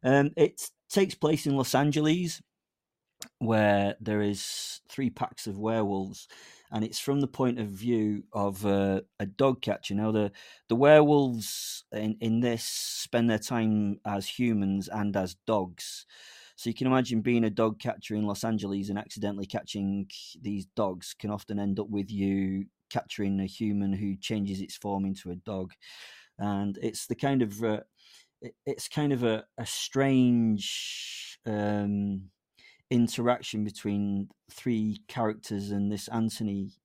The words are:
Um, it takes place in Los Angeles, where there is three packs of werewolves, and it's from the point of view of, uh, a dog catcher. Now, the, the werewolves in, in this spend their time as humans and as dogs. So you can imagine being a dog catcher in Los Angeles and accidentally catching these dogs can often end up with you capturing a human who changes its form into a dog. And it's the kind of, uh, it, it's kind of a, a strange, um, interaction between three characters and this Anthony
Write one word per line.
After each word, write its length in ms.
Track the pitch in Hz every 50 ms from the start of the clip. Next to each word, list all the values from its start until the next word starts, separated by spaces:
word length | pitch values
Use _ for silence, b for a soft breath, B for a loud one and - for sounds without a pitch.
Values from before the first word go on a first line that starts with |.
| -
Um, 280 | 131 135 143 139 147 -
it 260 | - 147 - - - - - _ _ _ _
takes 260 | - 202 196 190 -
place 300 | - - 151 160 143 -
in 100 | 156 139
Los 200 | 139 127 - -
Angeles, 680 | 131 143 151 143 151 151 156 160 180 180 165 156 - - _ _ _ _ _ _ _ _ _ _ _ _ _ _ _ - - _ _
where 560 | - 110 113 110 107 104 101 101 101 101 - -
there 220 | 110 107 107 104
is 600 | 104 104 101 95 - - - - - - - - _ _
three 200 | - - 139 120
packs 380 | - - - - - - - 113
of 100 | 98 98
werewolves, 680 | 104 110 113 113 107 101 101 95 95 98 98 - - B B B B B B B B B
and 120 | - 107 110
it's 160 | 110 - -
from 220 | - - 139 143
the 60 | 139 131
point 320 | - - 135 123 120 123
of 80 | 110 104
view 560 | 98 95 107 120 120 113 107 107 104 101 - _ -
of, 320 | 107 101 101 98 95 104
uh, 360 | 104 98 98 98 98 95 95 - _ _ _
a 60 | 104
dog 360 | 98 98 - 139 135 127 127
catcher. 340 | - 110 101 - - - 101
Now, 160 | 101 110 110
the, 200 | 107 107 104 101 B B B B B B B _
the 60 | 113
werewolves 1080 | 120 139 143 151 151 151 147 147 143 143 131 120 113 104 - - - - - - - - _
in, 260 | - 107 107 107 110 107
in 220 | 117 113 113 113
this 220 | 120 123 117 113 -
spend 680 | - - - - - - - - - - 120 117 117
their 100 | 110 107
time 600 | - - 127 117 110 110 107 107 104 101 101 101 _
as 220 | 107 104 101 98 -
humans 600 | - - 123 120 113 104 98 98 98 98 95 92
and 280 | 92 107 104 104 98
as 200 | 98 95 92 90 _ _ -
dogs. 580 | 113 104 95 90 87 - - - - - - B B B B B B B B B B B
So 120 | - 117
you 60 | 113
can 120 | - 131 127
imagine 340 | 127 131 127 120 123 113
being 220 | 107 123 120 120 117
a 60 | 110
dog 300 | 101 101 113 110 107 107
catcher 360 | - 123 - - - - 110
in 100 | 107 107 104
Los 160 | 101 101 -
Angeles 460 | 117 113 107 101 98 98 101 98 104
and 100 | 101 101
accidentally 460 | 107 - - 107 104 101 101 98 98
catching 640 | 95 - 113 - - - 104 98 98 98 101 98 98 - - - - - -
these 240 | - 104 101 101 95 - _
dogs 400 | - 107 98 92 90 - - - _
can 140 | - 104
often 260 | 104 104 - _ 107 101
end 220 | 101 101 98 98
up 100 | 104 107
with 220 | 107 101 98 95
you 540 | 110 101 98 98 98 98 98 95 95 95 98 - _ _ _ _
capturing 500 | - 123 - - - - 104 98 98 98
a 60 | 98
human 480 | 95 - - 113 107 101 101 101 98 98
who 220 | 95 107 101 98 95
changes 420 | - - 117 107 101 98 95 95
its 160 | 98 - -
form 300 | - - 104 101 98 98
into 260 | 98 98 95 - 90
a 40 | 90
dog. 360 | 90 - - 104 95 95 92 - _ B B B B B B B B B B B -
And 400 | 101 104 101 98 101 101 98 -
it's 260 | - 117 110 - - -
the 80 | 120
kind 260 | - - 139 139 131
of, 220 | 120 107 101 101 113
uh, 180 | 113 107 104 - _ _ b b b b b b b b _
it, 140 | - 120 - _ _
it's 220 | - 135 - - -
kind 260 | - 156 151 143 139
of 100 | 123 120
a, 220 | 117 110 110 - _ _ -
a 80 | 123
strange, 1700 | - - - - - - 135 135 135 135 131 127 123 120 120 117 113 107 101 101 - - - - - - - - - - - - - - _ _
um, 800 | - 107 104 104 104 104 104 104 101 104 101 101 101 98 95 95 92 _ _ _ _ _ b b b b b b b
interaction 760 | 131 120 120 110 - - 117 120 123 120 - - - 107 107
between 640 | 104 98 - - 107 101 101 101 101 101 98 98 98 - _ _ _
three 480 | - - - 127 120 110 107 107 104 104 _ _
characters 640 | - 131 117 110 107 107 - - 110 98 98 101
and 200 | 104 101 101 101
this 160 | 104 101 - -
Anthony 640 | 113 117 113 110 - - 113 104 101 98 98 95 - _ _